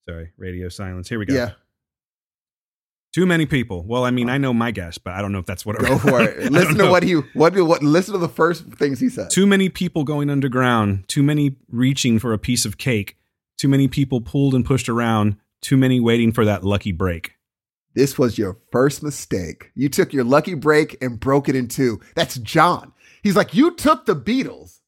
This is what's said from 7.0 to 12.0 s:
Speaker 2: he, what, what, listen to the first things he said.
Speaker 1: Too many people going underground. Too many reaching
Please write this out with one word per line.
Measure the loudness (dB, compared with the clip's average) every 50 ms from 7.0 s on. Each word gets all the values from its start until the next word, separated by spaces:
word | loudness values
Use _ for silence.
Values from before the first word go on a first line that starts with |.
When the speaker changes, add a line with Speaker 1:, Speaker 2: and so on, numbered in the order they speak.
| 4
Speaker 2:
he, | 2 0
what, | 0 -2 -2 _ 2 4 4 4 4
what, | 2 2 2 2 4
listen | 4 4 4 2 0 -4
to | -4
the | -4 -4
first | 0 0 0 0 0 -2 -8 -18 -6
things | -2 -2 -2 0 0
he | -2 -2
said. | -2 -4 -6 -2
Speaker 1:
Too | 0 2 4 4
many | 4 4 2 0
people | -2 -4 -6 -4 _ -4 -4
going | -2 -4 -4 -2 -2
underground. | -2 -2 -2 -2 0 0 2 2 2 2 2 0 0 -2 -4 _
Too | -2 0 2
many | 2 2 2 0 0 -2 _ _ _
reaching | -4 0 0 0 0 0